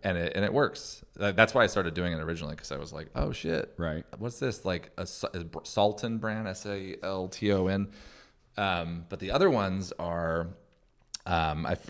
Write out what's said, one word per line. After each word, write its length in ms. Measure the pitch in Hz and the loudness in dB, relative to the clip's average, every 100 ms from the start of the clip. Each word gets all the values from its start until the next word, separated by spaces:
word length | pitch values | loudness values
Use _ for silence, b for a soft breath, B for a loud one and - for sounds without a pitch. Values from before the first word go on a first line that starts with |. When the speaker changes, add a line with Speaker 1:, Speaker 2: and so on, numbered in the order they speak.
Speaker 1:
And 140 | 98 87 | 0 0
it, 160 | 82 95 | 0 0
and 80 | 104 | 2
it 60 | |
works. 500 | 139 135 - - - - - | 4 2 0 -12 -14 -14 -2
That, 200 | 101 92 | 4 6
that's 180 | 110 | 8
why 100 | 131 | 8
I 40 | 113 | 6
started 260 | 101 85 80 | 4 0 0
doing 180 | 90 | 0
it 60 | 80 | 0
originally, 360 | 78 82 76 76 | -2 -4 -6 -8
'cause 160 | - | -8
I 60 | 69 | -8
was 140 | 76 | -8
like, 140 | 76 - - | -10 -6 -2
"Oh, 160 | 147 | 0
shit. 420 | - 82 - - - | -2 -2 0 -2 -4
Speaker 2:
Right. 280 | 82 78 - 95 | -2 -2 -8 -8
Speaker 1:
What's 180 | 117 123 | -6 -2
this?" 260 | 131 - 95 | -2 -2 -2
Like, 260 | 87 - - | -2 -4 -10
a 80 | 92 | -8
Sa-, 220 | - - | -6 -6
a 60 | 90 | -4
Br-, 160 | 82 80 | -6 -8
Salton 540 | - 104 104 104 117 113 | -4 2 4 2 -4 -2
brand, 280 | 110 107 107 | -2 -2 -4
S 180 | 95 104 | -6 -6
A 300 | 98 95 - | -6 -6 -6
L 240 | 95 95 92 | -4 -2 -4
T 240 | - 104 | 0 2
O 140 | 95 92 | 4 4
N. 200 | 98 101 B B B B B _ - | 2 -2 B B B B B _ -4
Um, 480 | 98 87 85 85 85 | 0 0 -2 -6 -8
but 100 | 98 | -8
the 120 | 95 | 0
other 180 | 135 190 | 4 6
ones 420 | 120 98 95 90 - | 6 2 0 -4 -6
are, 500 | 85 85 82 82 85 90 _ _ _ _ _ - 92 | -4 0 0 0 -2 -8 _ _ _ _ _ -10 0
um, 400 | 85 80 76 82 | 2 2 0 -2
I, 60 | |
f-, 180 | 92 | -4